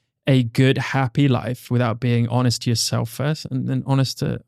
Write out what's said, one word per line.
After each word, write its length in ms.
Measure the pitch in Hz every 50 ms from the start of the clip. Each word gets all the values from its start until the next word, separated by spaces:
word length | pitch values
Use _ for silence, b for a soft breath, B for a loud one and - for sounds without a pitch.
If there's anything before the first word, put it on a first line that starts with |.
| _ _ _ _ _ -
a 160 | 135 131 120
good, 340 | 113 - - 131 131 127 123
happy 480 | 120 - - 135 135 120 - 143 143
life 440 | 139 127 113 76 113 127 - - - 127
without 260 | 120 123 117 110 117
being 280 | - 123 120 117 117 117
honest 340 | 120 127 127 123 113 - -
to 80 | 120
yourself 400 | 117 113 - - - 117 120 117
first 360 | - - 127 147 156 - -
and 200 | - - 131 123
then 160 | 120 135 131 -
honest 340 | 127 135 135 131 123 - -
to 200 | 143 131 120 113 -